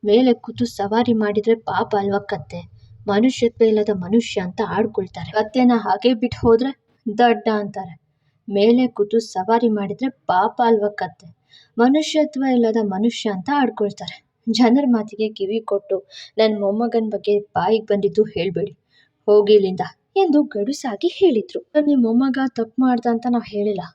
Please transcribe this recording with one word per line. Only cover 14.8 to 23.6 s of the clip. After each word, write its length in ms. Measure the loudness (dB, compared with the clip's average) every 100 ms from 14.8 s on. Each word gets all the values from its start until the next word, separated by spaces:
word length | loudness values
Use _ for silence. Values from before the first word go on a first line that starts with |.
| 2
ಮಾತಿಗೆ 420 | 0 -2 -6 -6
ಕಿವಿ 300 | -4 -4 -4
ಕೊಟ್ಟು 440 | -2 -6 -2 -6 -6 -20 -16 0
ನನ್ 240 | 0 0
ಮೊಮ್ಮಗನ್ 500 | -2 -2 -2 -2 -2
ಬಗ್ಗೆ 280 | -6 -2 -2
ಬಾಯಿಗೆ 460 | -2 -4 0 0 0
ಬಂದಿದ್ದು 380 | 0 0 0
ಹೇಳ್ಬೇಡಿ, 480 | -2 0 -4 -4 -8 -10 _ _ _ _ 2
ಹೋಗಿ 280 | 4 6
ಇಲ್ಲಿಂದ" 260 | 4 4 -4 -8 -10 _ 0
ಎಂದು 280 | 2 2
ಗಡುಸಾಗಿ 640 | 0 -4 -6 -6 -8 -4 -4
ಹೇಳಿದ್ರು. 640 | 2 2 2 -2 -10 -2 0 2
"ನಿಮ್ 180 | 2
ಮೊಮ್ಮಗ 340 | 4 2 0 0 -4
ತಪ್ಪು 340 | -4 -6 0
ಮಾಡ್ದ 240 | 0 2 0
ಅಂತ 180 | -2 0
ನಾವ್ 200 | -2 -2
ಹೇಳಿಲ್ಲ. 320 | -4